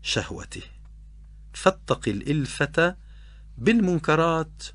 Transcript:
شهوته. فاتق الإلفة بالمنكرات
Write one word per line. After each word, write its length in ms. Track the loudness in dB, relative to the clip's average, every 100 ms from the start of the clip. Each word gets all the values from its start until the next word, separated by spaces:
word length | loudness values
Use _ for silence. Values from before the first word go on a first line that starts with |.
شهوته. 600 | -2 -2 -2 -8 -12 -14 -16 -18 -20 -20 -20 -20 -20 -20 -18
فاتق 480 | 0 0 0 -4 -2 0
الإلفة 880 | -4 -2 -2 -2 -2 -2 2 2 0 -16 -20 -20 -20 -18 -2
بالمنكرات 1040 | 2 4 4 2 2 2 4 2 -2 -8 -18